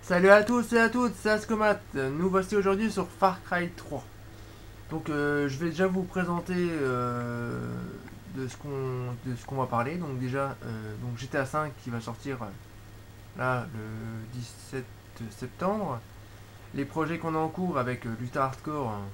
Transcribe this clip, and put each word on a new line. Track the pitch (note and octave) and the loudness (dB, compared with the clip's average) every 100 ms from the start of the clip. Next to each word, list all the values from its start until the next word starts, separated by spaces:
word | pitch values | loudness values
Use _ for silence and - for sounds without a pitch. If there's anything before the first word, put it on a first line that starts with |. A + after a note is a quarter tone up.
| - | 2
Salut | F3+ F#3+ | 6 12
à | G#3 | 12
tous | G#3 A#3+ A3+ | 10 2 4
et | A#3 | 6
à | A3+ | 6
toutes, | A#3+ A#3+ | 4 2
c'est | - G#3+ | 2 2
Ascomat. | G#3+ G#3+ A3 G#3+ G3 - | 2 2 4 4 4 0
Nous | C#3 C3+ D3 F#3 | -2 0 2 4
voici | F#3+ F#3 G#3 | 4 4 4
aujourd'hui | F#3+ G3 A3 | 4 4 2
sur | G#3 F3 | 0 -4
Far | - F#3+ F3+ | 4 4 4
Cry | - F3 F3 - | -2 -2 -2 -6
trois. | - C#3 - - - - - - - - - | -8 -8 -8 -16 -16 -16 -16 -16 -16 -16 -6
Donc, | D#3 D#3+ | -6 0
euh, | D3 D3 D3 C#3+ | 2 4 4 2
je | C3 | 0
vais | E3+ | -2
déjà | D#3 F#3+ | 4 4
vous | F#3 | 4
présenter, | F3+ F#3+ F3 E3+ F3 F3+ | 0 0 0 0 0 2
euh, | F3 E3 C3 B2 B2 A#2+ A#2+ A#2+ A#2+ A#2+ A#2+ A#2+ A#2 A#2 - - - | 2 2 2 2 0 0 -2 -2 -2 -2 -4 -4 -6 -10 -14 -16 -10
de | C3 C3 | -6 -6
ce | - | -6
qu'on, | D3 C#3 C3 B2+ B2 A#2+ | -6 -4 -2 -2 -4 -6
de | C3 A#2 | -4 -6
ce | - | -4
qu'on | |
va | C3+ B2 | -2 2
parler. | A#2 A#2+ F3 | 2 0 -2
Donc | D#3+ B2+ | -4 -2
déjà, | B2+ C3+ C#3 A#2 | -2 0 -2 -4
euh, | A#2+ A2 G#2+ G#2+ | -8 -6 -8 -8
donc | A#2+ A#2 | -6 -6
G | C3 | -2
T | D3 | -2
A | C3 | 0
cinq | D3+ D3+ B2+ | 0 -2 -6
qui | C3 | -6
va | A#2 | -6
sortir, | A2+ A2 C#3 C3 | -6 -8 -6 -6
euh, | G#2+ F#2+ - - - - - - - - | -6 -10 -16 -18 -18 -18 -18 -18 -14 -4
là, | B2+ B2+ A2+ | 0 0 -2
le | A2 G#2+ A2 A2+ A2+ A2+ B2 | -8 -8 -8 -8 -8 -8 -10
dix-sept | A#2 - - C3+ B2 - - - A2+ | -10 -12 -8 -8 -8 -16 -18 -12 -10
septembre. | - B2+ - F3+ G#3+ F#3 A#2+ - - - - - - - | -8 -12 -2 0 0 -2 -4 -8 -18 -18 -18 -18 -18 -8
Les | C3+ | -6
projets | C#3+ E3 D#3 E3 | -2 0 0 0
qu'on | E3 D#3+ | 0 0
a | |
en | D#3+ | 0
cours | E3+ F#3 C#3+ | 0 0 2
avec, | B2 E3+ | 0 -2
euh, | A#2 A2+ | -4 -4
Luta | A#2+ D3 C3+ | -4 0 0
Hardcore, | B2+ D#3 D3+ B2 | -2 -4 -2 -2
hein. | G#2 G2 | -2 -6